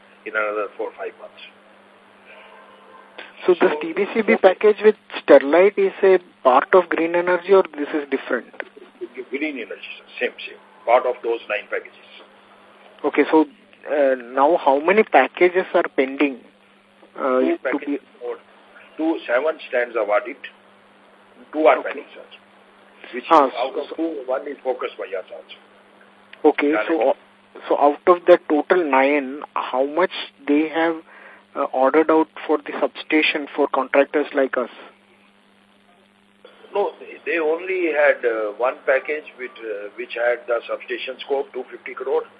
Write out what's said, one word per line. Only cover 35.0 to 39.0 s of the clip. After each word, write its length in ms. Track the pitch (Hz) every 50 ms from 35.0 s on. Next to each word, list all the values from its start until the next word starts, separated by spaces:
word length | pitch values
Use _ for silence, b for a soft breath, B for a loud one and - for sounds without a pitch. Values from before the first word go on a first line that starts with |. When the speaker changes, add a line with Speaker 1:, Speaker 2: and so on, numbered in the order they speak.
| _ _ _ _ _ _ _ _ _ _ _ _ _ _ _ _ _ _ _ _ _ _ _ _ _ _ _ _ - - - - - - -
Speaker 1:
No, 180 | 202 196 160 - - - - - - -
they 140 | 135 156 165
only 480 | 156 151 160 170 185 185 190 185 175 165
had, 320 | 147 147 147 139 131 - -
uh, 280 | 117 113 110 107 104 101 -
one 180 | 120 131 147 - -
package 400 | 147 131 135